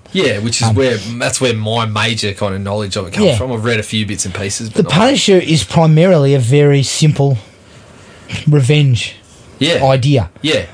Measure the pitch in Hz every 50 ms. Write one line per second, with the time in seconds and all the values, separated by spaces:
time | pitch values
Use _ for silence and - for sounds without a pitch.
0 | - - - 190 170 131 104 101 107 120 117 - 127 113 110 131 135 127 117 104
1 | 92 110 117 120 131 135 143 - 135 123 110 107 107 107 113 117 113 110 104 104
2 | 110 117 117 107 - 104 98 - 107 101 95 98 98 98 101 107 107 95 92 98
3 | 92 92 - - 214 175 123 107 127 131 120 110 107 120 113 107 104 - - 110
4 | 107 98 104 95 - 98 87 - 95 104 - - 117 110 - - 180 - 139 170
5 | 226 262 285 190 - - 196 180 156 - 160 156 - - - 170 165 160 156 156
6 | 170 196 185 156 139 139 139 135 120 113 143 147 147 143 143 139 131 - - -
7 | 156 151 - - 139 139 135 104 - - - - - - - - - - - -
8 | - - - - - - - - - 151 147 147 127 117 151 151 147 135 123 113
9 | - - - - - - - - - - - - 135 160 170 - 139 135 135 135
10 | 117 147 143 123 87 - - - - 151 151 101 85 -